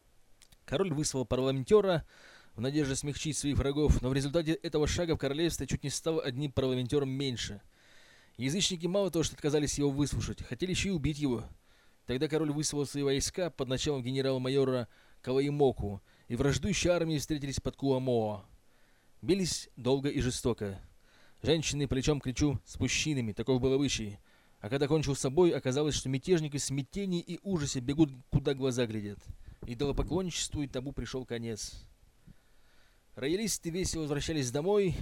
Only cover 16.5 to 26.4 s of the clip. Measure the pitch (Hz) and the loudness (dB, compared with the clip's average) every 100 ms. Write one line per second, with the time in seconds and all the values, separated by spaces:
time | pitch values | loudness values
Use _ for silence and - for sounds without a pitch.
16.5 | 135 202 170 170 175 165 151 - 147 139 | 2 0 2 4 2 2 -2 -2 -4 -4
17.5 | 127 131 - 135 131 131 120 107 101 - | -4 -6 -2 2 2 2 2 0 -4 -12
18.5 | - _ _ _ _ _ - 120 196 170 | -20 _ _ _ _ _ -6 0 2 2
19.5 | - - - 123 139 139 - 123 - 127 | -2 -8 -4 0 2 2 0 0 0 -2
20.5 | 110 101 95 - - _ - - - 123 | -2 -4 -8 -16 -20 _ -20 -20 -6 0
21.5 | 160 - 143 139 131 139 151 131 120 147 | 0 0 -2 0 0 0 0 -2 0 0
22.5 | 135 - - 131 - 156 139 113 101 113 | 0 -6 -2 -2 0 0 0 -2 -2 0
23.5 | 131 131 135 139 110 104 101 - _ _ | 2 4 2 2 -2 -6 -12 -20 _ _
24.5 | - 104 139 143 156 135 135 135 143 175 | -12 -4 0 2 2 2 0 0 4 6
25.5 | 135 131 135 151 - 131 135 - 175 | 4 0 0 0 0 -2 -2 2 2